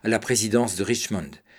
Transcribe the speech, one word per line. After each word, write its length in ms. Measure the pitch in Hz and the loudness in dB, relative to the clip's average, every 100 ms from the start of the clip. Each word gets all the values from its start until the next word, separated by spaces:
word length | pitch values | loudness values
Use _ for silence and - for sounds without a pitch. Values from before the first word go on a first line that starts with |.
à 60 | 110 | 0
la 100 | 113 | 0
présidence 580 | - 120 110 120 113 92 | 2 0 2 2 2 0
de 60 | |
Richmond, 480 | 98 120 - 98 73 - _ | 0 0 -2 -4 -6 -12 _